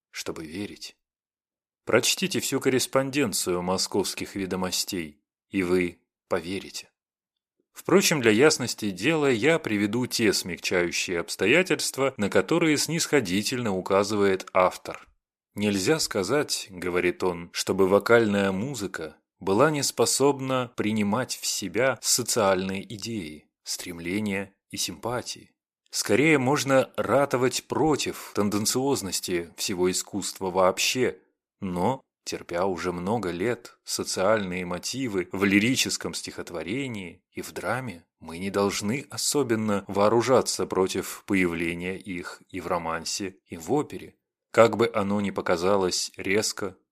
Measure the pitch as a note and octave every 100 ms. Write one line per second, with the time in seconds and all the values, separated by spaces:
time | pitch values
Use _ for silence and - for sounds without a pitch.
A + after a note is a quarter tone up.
0 | _ - - E2+ D#2+ F2 G2 D#2 - -
1 | _ _ _ _ _ _ _ _ - A#2+
2 | A#2+ - F#3+ A#2 - C3+ C3+ B2+ - C3+
3 | C3+ C#3 A#2+ - F#2 F2+ F2+ F#2 - G#2
4 | F2+ - F2+ G2+ F#2 F#2 F#2 - - F#2
5 | D#2 - _ _ _ G2 F2 F#2 F2 -
6 | _ _ - F#2 E2 F#2+ C#2+ - - _
7 | _ _ _ _ _ _ _ - - F3+
8 | G3 D#3 A2+ G#2+ D3+ - A#2+ - G#2+ F2
9 | C3 D#3+ C#3+ A2+ C#3 E3 - G#2 G#2 A#2
10 | B2+ - G#2+ - F2+ E2 - F#2 F2 D#2+
11 | - E2+ E2 - G2 D#3+ F#3 D3+ - -
12 | C3+ - G2+ G2 - E3 D#3+ C#3+ - D#3+
13 | - D3 G2 G2 G#3 B2 A#2 F#2+ F2 G2
14 | G#2 G#2+ G2+ F#2+ - F#2 F2+ - - -
15 | - _ _ _ _ G#2 G#2 G2 G2 D#3
16 | - G#2+ F#2 D3 D3 - - F2+ F2+ F2
17 | F2 - F#2 E2+ E2+ - - F#2+ F#2+ G2+
18 | G2+ A#2 A2 G2+ G2 F#2+ B2+ B2 F#2+ -
19 | D#3 - _ _ F2+ G2+ D3+ D3 - -
20 | A2+ - C#3 C3+ C3 C3 A#2+ - G#2+ A2
21 | G2+ A2+ B2 - - - F#2+ G#2 C3 A#2
22 | - - A#2 A#2+ G2 F#2 F#2+ G2 - A2+
23 | A2+ A2 D#2 D2+ _ _ - - F2+ E2+
24 | E2+ G2+ G#2+ G2 G2 _ _ G2 - D2+
25 | A2+ B2 - - - _ _ _ _ -
26 | - G#2 D#3 D3 B2 D3 B2+ C3+ A#2+ -
27 | A2 A2 C#3 B2+ B2 - - - D#3 C3+
28 | F#2 - - G#2+ G#2 G#2 A2 B2+ C#3 B2+
29 | F#2+ - - F2 E2 - - F2+ F2+ F2+
30 | - G2+ F2 - F#2+ F#2 F#2 - - B2+
31 | G#2+ - _ _ _ _ G2 F2 G2 C3+
32 | _ _ - E2+ - F2 G2 E2+ F2+ F2
33 | F2+ A#2 F2 E2+ A2 A2+ - - - -
34 | F#2 G#2 F#2+ A2 F#2+ F2+ F2+ F2 - B2
35 | C3 G2 F2 F#2+ G2 G2+ A2+ B2 G2+ -
36 | F2+ - - - D#2+ E2+ D#2+ B2+ C3 G#2+
37 | F2 F2 _ - - - F2 A#2+ B2+ E2+
38 | _ _ D#2+ E2 G2 - - - G#2 C#3
39 | - A#2+ - D3 A#2+ A2 A2 G2+ - G2
40 | G#2 A#2 A2+ B2 - - F2+ F#2 F#2 G2
41 | - - - G2 F2 E2 E2+ E2+ F2+ F#2+
42 | G2+ F2 - - _ F#2 F2 F2 E2 E2
43 | D#2 - F#2+ - _ F2+ D#2+ C#3+ - F#2
44 | D#2+ - _ _ _ - A2+ G#2 A2+ A2
45 | G2 G2+ G2 F#2+ F#2 E2+ F2+ G2+ F2+ -
46 | - - F2 G2+ - - G2 - _